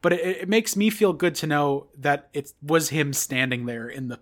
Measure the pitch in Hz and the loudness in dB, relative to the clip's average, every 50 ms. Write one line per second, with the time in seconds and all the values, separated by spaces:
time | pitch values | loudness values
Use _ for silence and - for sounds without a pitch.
0 | - 175 175 170 165 185 185 - 185 180 208 226 226 - - 196 208 220 214 - | 2 2 2 2 0 -4 -4 -4 -2 2 2 2 2 0 0 2 2 2 4 4
1 | 214 196 165 - 180 175 151 - - 156 147 147 147 143 139 143 - _ _ 143 | 2 2 4 2 0 0 0 0 -2 0 0 2 2 2 0 -2 -4 _ _ -2
2 | 135 147 143 139 - _ - 147 139 - - _ 143 143 160 165 151 - 143 160 | 0 0 0 0 -2 _ -8 -8 -8 -8 -18 _ -2 2 2 2 2 2 0 0
3 | 147 143 135 - - - 139 127 131 127 127 123 120 120 117 117 117 120 123 135 | -2 0 -2 -4 -4 -2 0 0 0 0 -2 -4 -4 -6 -6 -8 -10 -10 -10 -10
4 | 131 123 120 - | -8 -8 -10 -10